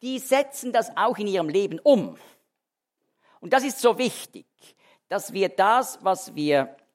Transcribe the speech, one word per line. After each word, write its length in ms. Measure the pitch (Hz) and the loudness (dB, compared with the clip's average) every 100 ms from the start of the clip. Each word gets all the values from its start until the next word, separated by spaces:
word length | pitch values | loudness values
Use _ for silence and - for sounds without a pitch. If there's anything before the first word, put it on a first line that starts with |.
die 160 | 247 262 | -8 -8
setzen 540 | - 269 277 - 247 | 0 0 0 -8 -2
das 240 | 233 226 - | -2 -2 -2
auch 220 | 226 190 | -2 -2
in 80 | 208 | -2
ihrem 220 | 190 156 | -2 0
Leben 300 | 180 202 160 | 0 -2 2
um. 380 | 294 240 139 - - _ _ _ _ _ _ _ _ _ _ _ | 4 4 2 -12 -20 _ _ _ _ _ _ _ _ _ _ _
Und 120 | 170 | 0
das 120 | 254 | 0
ist 160 | 269 - | 0 0
so 180 | 240 220 | 2 2
wichtig, 480 | 247 - - 92 - _ _ _ _ _ _ | -2 -4 -14 -20 -20 _ _ _ _ _ _
dass 240 | 175 - | -8 -6
wir 160 | 190 185 | -2 -2
das, 500 | 185 196 247 254 - | 2 4 4 0 -4
was 320 | 190 185 - | -2 -2 -4
wir 420 | 151 147 143 131 - _ | -4 0 2 0 -10 _